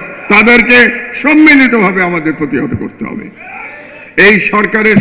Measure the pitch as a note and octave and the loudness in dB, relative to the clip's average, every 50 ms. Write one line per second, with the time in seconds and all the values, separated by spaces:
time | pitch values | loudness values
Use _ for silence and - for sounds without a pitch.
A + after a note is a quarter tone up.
0 | - - - - - - F#3 A#3+ A3 A#3 A#3+ A#3 G#3+ B3 B3 B3 A#3+ A#3+ - - | -6 -10 -14 -16 -6 -2 0 2 4 4 4 2 2 2 2 2 2 2 0 -6
1 | - - - - - D4 D4+ D#4 D#4 D#4 C#4+ C4+ C4 A#3+ A#3 A3+ G3 G3 F#3 F#3+ | -10 -12 -12 -4 -2 2 4 4 6 6 6 4 4 2 2 0 0 0 0 -2
2 | F3+ F3 F3 E3 D3+ D#3+ C#3 - D3+ C3 C#3+ A#2+ - - B2 G2+ G#2 - - - | -4 -4 -4 -4 -4 -6 -4 -4 -6 -4 -4 -4 -4 -4 -6 -8 -8 -10 -10 -12
3 | A2 - - - - - - - - - - - - - - - - - - - | -12 -10 -10 -12 -14 -16 -18 -20 -20 -18 -18 -16 -18 -18 -18 -20 -20 -20 -20 -20
4 | - - - - G3 G3+ G#3+ F#3+ - - G#3 G#3 G3+ - - A3 G#3+ G#3+ G#3 G3+ | -20 -6 0 2 4 4 4 2 0 0 -2 -2 -2 -2 -2 0 0 2 2 2